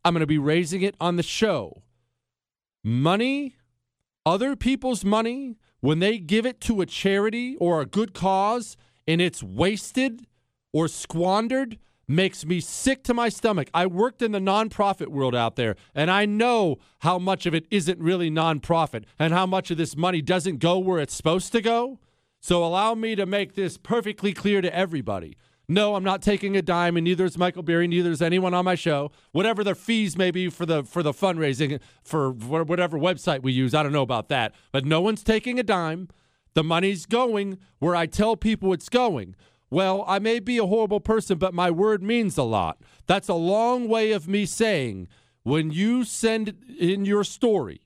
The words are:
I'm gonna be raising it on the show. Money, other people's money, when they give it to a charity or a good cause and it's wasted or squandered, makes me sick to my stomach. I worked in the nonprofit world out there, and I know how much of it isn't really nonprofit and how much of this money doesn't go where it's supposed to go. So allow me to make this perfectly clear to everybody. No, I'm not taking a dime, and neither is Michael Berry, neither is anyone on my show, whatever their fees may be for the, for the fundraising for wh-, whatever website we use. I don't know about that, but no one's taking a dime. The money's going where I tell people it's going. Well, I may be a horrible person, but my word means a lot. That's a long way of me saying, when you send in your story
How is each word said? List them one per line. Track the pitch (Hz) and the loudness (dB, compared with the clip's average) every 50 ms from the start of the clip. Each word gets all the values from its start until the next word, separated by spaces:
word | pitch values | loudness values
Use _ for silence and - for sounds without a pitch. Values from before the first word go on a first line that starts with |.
| _ | _
I'm | 175 170 | 2 2
gonna | 170 160 | 2 2
be | 143 156 151 | 2 0 0
raising | 139 147 156 175 180 147 180 190 | 2 2 2 0 0 -2 -2 -2
it | 185 202 - _ | -2 -4 -2 _
on | 160 175 175 | -2 -2 0
the | 175 | -2
show. | 160 - - - 220 214 175 135 101 78 - - _ _ _ _ _ _ _ _ _ _ _ _ _ _ _ _ _ _ _ _ - | -4 -4 -2 0 0 0 0 -2 -4 -8 -14 -20 _ _ _ _ _ _ _ _ _ _ _ _ _ _ _ _ _ _ _ _ -4
Money, | 107 117 123 139 160 185 208 240 262 277 285 294 262 _ _ _ _ _ _ _ _ _ _ _ _ _ _ _ | -2 0 2 4 2 2 2 2 0 0 -2 -4 -8 _ _ _ _ _ _ _ _ _ _ _ _ _ _ _
other | 160 175 196 240 277 277 | 0 2 2 0 -2 -4
people's | 196 - 240 269 262 262 262 247 185 - | -2 0 -2 -2 0 -2 -4 -4 -2 0
money, | 196 208 220 226 233 240 269 277 254 226 _ _ _ _ _ | 0 2 2 0 -2 -6 -6 -10 -12 -14 _ _ _ _ _
when | - 135 156 165 | -2 0 0 2
they | 180 208 226 214 | 2 0 0 -2
give | 170 147 196 220 220 | -2 0 0 0 0
it | 254 247 _ | -2 -6 _
to | - - 226 202 | -2 -2 0 0
a | 175 | -2
charity | - - - - 196 196 202 202 220 214 240 247 254 262 | -4 -6 -2 0 0 2 2 0 0 -2 -4 -6 -6 -4
or | - 180 175 170 156 | -2 0 0 2 0
a | 139 | -2
good | - - 202 226 - - | -2 -2 -2 -2 -2 -4
cause | - - 190 190 190 196 208 233 247 220 - - _ _ _ _ _ _ | -4 -2 0 2 2 0 0 0 -2 -6 -10 -16 _ _ _ _ _ _
and | 156 160 170 | -2 0 2
it's | 180 175 - - | 0 0 -2 -6
wasted | 120 92 92 113 165 190 214 202 - - - 254 262 269 233 247 247 _ _ _ _ _ _ _ _ _ | -14 -10 -2 0 0 0 0 -4 -10 -4 -2 -2 -2 0 -4 -8 -18 _ _ _ _ _ _ _ _ _
or | - 151 165 151 | -2 0 0 0
squandered, | - - - - - 165 170 185 190 208 226 233 262 262 269 233 220 - _ _ _ _ _ | -2 -8 -12 -6 -2 0 2 2 2 2 0 0 -2 -2 -2 -4 -8 -18 _ _ _ _ _
makes | - 139 170 190 185 - - - | 0 2 2 2 0 -2 -6 -4
me | 151 180 175 | -4 -4 -4
sick | - - - - - 262 269 269 _ | -4 -8 -10 -2 0 0 0 0 _
to | - 240 | -2 0
my | 240 240 226 | 2 0 -2
stomach. | - - - 226 208 175 135 - - | -2 0 0 0 0 0 -2 0 0
I | 165 180 | 0 0
worked | 185 170 180 220 262 - - | 2 2 0 0 0 0 -2
in | 240 220 | -2 -2
the | 208 196 | 0 0
nonprofit | 190 196 190 208 220 220 - - 208 202 190 - 165 - | 0 2 2 2 2 0 0 0 0 0 2 -2 -6 -6
world | 139 139 135 127 123 | -2 0 0 2 2
out | 120 117 113 - | 2 0 0 0
there, | - 120 110 98 - - _ _ | 0 -2 -2 -2 -4 -10 _ _
and | 139 151 170 | 0 2 2
I | 185 202 208 | 2 2 2
know | 208 208 214 226 247 240 226 202 165 131 - _ _ _ _ | 2 2 2 2 2 4 2 2 2 0 -4 _ _ _ _
how | - 160 180 180 | 0 0 0 2
much | 180 190 190 180 - | 0 -2 -2 0 0
of | 175 160 | -2 -2
it | 165 160 _ | -2 -2 _
isn't | 214 202 151 165 185 175 | -2 0 0 0 -4 0
really | 165 165 190 180 175 160 | 0 0 0 2 0 0
nonprofit | 156 160 160 165 156 143 - - 175 165 160 - - 113 110 _ _ - | 0 2 2 2 0 -2 0 0 2 2 2 0 -4 -10 -12 _ _ -2
and | 151 165 | 0 2
how | 170 180 190 | 2 2 2
much | 185 190 190 180 - | 2 0 -2 -2 -2
of | 175 | -4
this | 156 165 - - | -4 -4 -4 -2
money | 143 170 185 180 165 | -2 0 0 0 0
doesn't | 143 120 180 185 147 190 165 123 | 0 0 0 0 0 -2 -4 0
go | 160 170 180 190 | 2 2 2 2
where | 185 185 180 165 | 2 0 0 0
it's | 143 - - | -2 -4 -8
supposed | - - 156 165 185 - - | -2 0 2 2 2 0 0
to | - 233 | -2 0
go. | 196 226 233 233 240 269 262 - _ _ _ _ _ _ _ _ | 2 2 2 2 0 -2 -6 -12 _ _ _ _ _ _ _ _
So | - - 175 175 170 | -2 0 2 2 2
allow | 165 175 190 208 220 233 | 2 2 2 2 2 0
me | 226 226 226 220 | -2 -2 -2 -2
to | 196 196 | -2 -2
make | 185 202 202 196 190 - | 0 0 -2 -2 -4 -4
this | 202 190 170 - | -4 -4 -4 -6
perfectly | - _ - 226 240 - 208 208 - 190 208 | -10 _ -2 -2 -2 0 -4 -6 -2 -2 -2
clear | 175 - - 202 202 196 | -2 0 0 2 2 2
to | 180 175 156 | 0 0 0
everybody. | 170 190 170 165 143 107 98 101 92 82 76 - _ _ _ _ _ _ - | -2 -2 -2 -2 -6 -4 -4 -6 -6 -8 -12 -16 _ _ _ _ _ _ 0
No, | 160 202 214 208 208 | 2 2 2 2 0
I'm | 196 185 | 0 0
not | 196 190 190 | -2 -2 0
taking | - 202 208 - 202 196 196 | 2 0 0 0 -2 0 0
a | 196 | 0
dime, | 175 185 175 170 175 175 170 | 0 0 0 2 2 2 2
and | 170 165 | 2 2
neither | 175 185 165 190 | 2 2 2 0
is | 180 - | -2 0
Michael | 175 180 180 170 175 | 0 0 0 0 -4
Berry, | 165 151 170 170 175 | -2 0 2 2 2
neither | 175 170 180 175 175 | 2 2 2 2 0
is | 165 139 | 0 0
anyone | 170 165 175 185 185 185 180 | 0 2 2 2 2 2 0
on | 180 180 | 2 2
my | 185 180 | 2 0
show, | 170 - 170 151 139 143 147 - _ _ _ | 0 0 -2 0 0 -2 -6 -10 _ _ _
whatever | - 165 196 220 220 190 | -2 0 2 2 0 0
their | 208 202 180 | 0 -2 -2
fees | - - - 226 220 214 185 147 | -2 -2 -2 0 0 0 -2 0
may | 170 185 180 | 0 0 0
be | 165 180 185 175 | 2 0 -4 -4
for | - - 175 | -4 -6 -2
the, | 160 165 151 | 0 0 -2
for | 135 - - 175 | -2 -4 -4 -2
the | 165 147 | -2 -2
fundraising | 139 - 196 190 175 165 156 143 131 117 156 135 143 127 - - _ _ | 0 0 0 0 0 0 0 -2 0 0 -2 -2 -2 -6 -10 -16 _ _
for | _ - - 156 139 131 | _ -4 -2 0 0 0
wh-, | 131 113 110 123 151 160 165 | -2 -6 -6 -4 -2 -2 0
whatever | 151 175 175 180 165 165 147 | 0 0 0 0 -2 0 0
website | 147 185 180 - - 180 151 135 | 0 0 0 0 -2 -2 -2 0
we | 127 131 | 0 0
use. | 127 127 131 123 139 | 0 2 2 2 2
I | 151 | 2
don't | 151 143 | 2 2
know | 147 147 | 0 0
about | 135 113 127 110 107 _ | 0 0 -2 -4 -2 _
that, | 147 131 113 107 - - _ _ | -2 -2 -2 -2 -6 -14 _ _
but | - 139 131 | -4 -4 0
no | 147 160 160 | 2 2 2
one's | 180 214 220 208 | 2 0 -2 0
taking | - - 220 220 220 247 247 254 | 0 0 0 0 0 -2 -4 -2
a | |
dime. | 240 208 208 180 170 156 160 175 185 - - _ _ _ _ _ _ _ _ | 0 0 0 0 0 -2 -6 -8 -10 -16 -18 _ _ _ _ _ _ _ _
The | 160 151 | 0 0
money's | 160 165 170 185 196 202 170 156 | 2 2 2 2 0 -2 -4 -4
going | - 226 240 262 240 220 202 202 196 190 190 - _ _ _ | -2 0 2 2 2 0 -2 -2 -4 -8 -10 -16 _ _ _
where | 147 170 175 | 0 0 2
I | 170 170 | 2 0
tell | 165 - - 208 220 226 | -2 0 0 2 2 2
people | - - 220 220 - 190 190 | 0 0 0 0 2 0 0
it's | 185 160 - - | 0 0 -4 0
going. | - 247 254 233 175 123 95 90 92 _ _ _ _ _ _ _ | 2 2 2 2 0 -2 -6 -8 -14 _ _ _ _ _ _ _
Well, | - 175 190 190 190 196 208 | 0 2 2 2 0 0 0
I | - 190 202 | -2 -2 0
may | 208 220 233 240 | 2 0 -2 0
be | 190 214 247 | -2 -2 0
a | 233 214 | 0 2
horrible | 180 208 226 220 196 208 208 | 2 2 2 2 0 0 -2
person, | - - 220 220 - - 190 | 0 0 0 0 2 0 0
but | 156 185 185 | 0 0 -2
my | 175 175 180 180 | 0 2 2 2
word | 170 165 202 220 214 196 | 2 2 2 2 2 0
means | 180 208 233 240 226 190 131 - | 0 0 0 0 0 0 0 0
a | |
lot. | 135 113 113 101 87 82 - _ - - _ _ - | 0 0 0 0 0 -2 -4 _ -18 -20 _ _ 0
That's | - 180 196 - - | 0 0 0 2 -2
a | 185 | -2
long | 170 165 175 196 214 226 240 254 254 240 | 0 0 0 2 2 2 2 0 0 0
way | 214 226 226 220 220 | 0 0 0 2 0
of | 214 196 151 | 0 -2 -2
me | 170 196 208 202 | -2 0 0 0
saying, | 170 - - 226 220 202 156 131 117 98 95 90 - _ _ _ _ _ _ | -2 0 0 0 2 2 0 -2 -4 -6 -8 -12 -14 _ _ _ _ _ _
when | _ 113 139 160 156 160 | _ 0 0 0 0 -2
you | 151 170 202 220 240 254 240 | -2 0 0 2 2 0 -2
send | 214 - - 226 226 220 220 220 214 196 - - - - - | -4 -4 -2 0 0 0 0 -4 -6 -8 -12 -20 -20 -4 0
in | 180 170 190 202 196 | 0 0 2 0 0
your | 196 208 208 | 0 2 0
story | 196 - - - 262 240 214 180 127 92 71 - _ | 0 -2 -2 0 2 2 2 2 0 -4 -10 -14 _